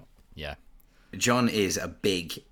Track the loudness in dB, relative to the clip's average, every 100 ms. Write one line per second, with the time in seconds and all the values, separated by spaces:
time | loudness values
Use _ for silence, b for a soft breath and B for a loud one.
0 | -20 -20 -20 -12 -12 -12 -18 -20 b b
1 | b -2 2 4 4 2 2 0 -6 -2
2 | 0 0 -2 -10 -12